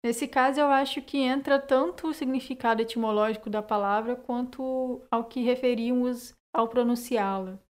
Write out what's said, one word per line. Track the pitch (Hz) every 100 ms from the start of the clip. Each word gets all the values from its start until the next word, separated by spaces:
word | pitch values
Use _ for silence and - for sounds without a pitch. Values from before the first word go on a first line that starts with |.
Nesse | 233 233 277
caso, | 269 262 277
eu | 294
acho | 269 269 -
que | - 277
entra | 254 269 269 277
tanto | 277 262 320 359 320
o |
significado | 311 254 262 - 254 233 220
etimológico | 226 233 220 208 214 214 -
da | 214
palavra | 214 214 202 208 226 247
quanto | - 240 247 - 262 262 254 247 -
ao | 233
que | 233 262
referimos | 240 254 254 240 233 247 247 240 - _ _
ao | - 226
pronunciá-la. | 240 240 240 - 240 196 196 185 190 _